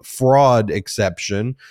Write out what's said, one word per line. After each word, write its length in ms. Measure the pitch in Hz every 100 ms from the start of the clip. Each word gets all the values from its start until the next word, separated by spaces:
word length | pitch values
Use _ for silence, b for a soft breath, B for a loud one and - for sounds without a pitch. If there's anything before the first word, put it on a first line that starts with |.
fraud 640 | - - 127 135 139 120 104
exception. 880 | 92 - - 98 85 - 101 113 131 B